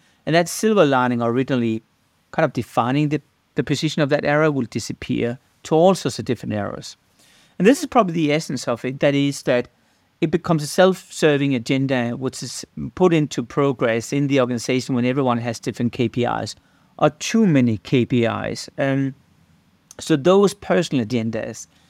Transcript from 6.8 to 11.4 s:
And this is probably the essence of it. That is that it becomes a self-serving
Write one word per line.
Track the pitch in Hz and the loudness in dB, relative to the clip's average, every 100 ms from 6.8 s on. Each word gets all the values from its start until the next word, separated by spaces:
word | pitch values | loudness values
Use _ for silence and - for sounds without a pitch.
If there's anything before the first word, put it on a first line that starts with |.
| - - _ _ _ _ _ - | -14 -20 _ _ _ _ _ 2
And | 190 | 4
this | 285 | 4
is | 285 | 2
probably | 254 190 | 0 2
the | 165 147 | 0 0
essence | 151 - 131 - | 0 -2 -8 -4
of | 117 | -4
it. | 127 139 | -6 0
That | 147 | 2
is | 143 143 139 | 2 0 -2
that | - 123 123 _ _ _ _ - | 0 0 -2 _ _ _ _ -6
it | 170 | -2
becomes | 170 - 160 | -2 0 -2
a | 147 | 0
self-serving | - 185 185 - - 160 143 | 2 4 2 -8 0 2 2